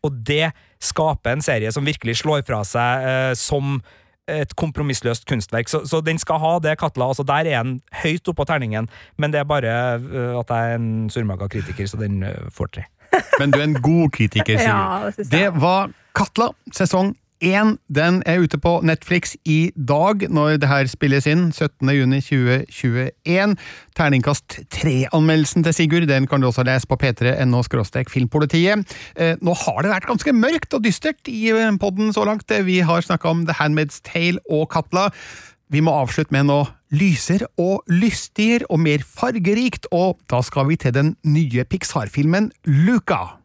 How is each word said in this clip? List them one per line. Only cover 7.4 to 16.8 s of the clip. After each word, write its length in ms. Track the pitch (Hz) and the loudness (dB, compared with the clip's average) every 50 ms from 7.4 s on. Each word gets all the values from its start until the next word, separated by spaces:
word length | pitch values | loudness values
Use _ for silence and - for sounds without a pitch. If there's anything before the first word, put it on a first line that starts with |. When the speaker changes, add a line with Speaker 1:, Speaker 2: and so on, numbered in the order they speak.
| 160 165 | 0 0
Speaker 1:
er 140 | 143 120 117 | -2 -2 -2
den 160 | 131 127 131 _ _ | -2 -6 -8 _ _
høyt 360 | - - - 151 156 175 _ - | -14 -4 -4 -2 -2 -2 _ -6
oppå 180 | 170 - - | -4 -4 -2
terningen, 400 | - 165 147 123 110 107 107 113 113 - - - - _ - | -2 -2 -2 -2 -4 -4 -4 -6 -6 -10 -18 -20 -18 _ -4
men 140 | 151 147 | -4 -2
det 80 | 151 147 | 0 -2
er 80 | 143 147 | 0 0
bare, 240 | 151 143 120 113 113 117 123 127 120 | 0 0 0 0 -2 0 -2 -2 -2
eh, 420 | 117 123 139 - 135 120 123 123 120 | -4 -6 -8 -8 -6 -6 -4 -4 -6
at 140 | 113 - | -4 -4
jeg 180 | 120 113 117 117 | -2 -2 -2 -2
er 80 | 117 120 | -2 -2
en 300 | 117 113 110 110 110 107 | -2 -2 -2 -2 -4 -4
surmaga 380 | - 123 113 104 95 90 98 101 | -4 -4 -4 -4 -4 -4 -6 -6
kritiker, 380 | - 107 92 - - - 98 101 | -6 -6 -6 -6 -6 -6 -6 -6
så 100 | - 107 | -6 -6
den, 240 | 110 101 101 95 | -4 -4 -2 -4
eh, 140 | 95 95 - - - - | -4 -6 -8 -10 -12 -14
får 200 | - - - - | -8 -8 -8 -8
tre. 120 | - - 95 _ _ _ _ _ - 359 - - - - | -6 -14 -16 _ _ _ _ _ 0 0 2 2 0 2
Speaker 2:
Men 120 | 143 143 | 4 4
du 80 | - 143 | 4 4
er 80 | 147 | 4
en 140 | 156 151 131 | 2 0 2
god 320 | 123 147 165 170 165 147 | 2 2 4 4 4 2
kritiker, 480 | - - 113 101 - 110 104 - 110 107 | 2 2 0 0 2 0 0 2 0 2
Sigurd. 80 | - - | 2 2
Speaker 3:
<laughs> 0 | |
Ja, 320 | 104 101 95 95 185 196 214 | 2 2 0 -2 -2 -4 -4
det 100 | 202 202 | -6 -6
synes 140 | - 208 131 | -6 -4 0
jeg. 100 | 127 165 | 2 2
Speaker 2:
Det 200 | 196 202 175 156 | 2 2 2 2
var 300 | 139 175 185 190 196 - - _ _ _ _ | 2 2 2 2 0 -4 -8 _ _ _ _
Katla, 380 | - 202 - _ - 233 240 - _ _ - | -2 -2 -2 _ 0 0 0 -2 _ _ -16
sesong 440 | - - | -4 -2